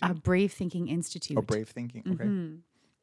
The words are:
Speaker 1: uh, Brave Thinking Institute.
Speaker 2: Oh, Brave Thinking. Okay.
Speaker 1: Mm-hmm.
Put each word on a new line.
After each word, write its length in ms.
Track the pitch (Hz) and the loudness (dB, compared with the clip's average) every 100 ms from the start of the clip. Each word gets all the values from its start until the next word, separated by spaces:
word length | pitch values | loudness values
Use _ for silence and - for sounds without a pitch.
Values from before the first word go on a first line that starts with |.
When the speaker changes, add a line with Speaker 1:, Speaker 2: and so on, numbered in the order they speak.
Speaker 1:
uh, 100 | 175 | 0
Brave 380 | 165 180 180 202 | 2 4 4 4
Thinking 360 | - 175 175 170 | 0 -4 -2 -2
Institute. 480 | 165 156 170 - 135 | -2 -2 -6 -2 0
Speaker 2:
Oh, 40 | |
Brave 260 | 104 107 110 | 2 0 -2
Thinking. 340 | - 120 120 185 | -6 -8 -6 -2
Okay. 180 | 180 | 0
Speaker 1:
Mm-hmm. 320 | 208 190 165 160 - _ _ _ | 0 0 -2 -8 -18 _ _ _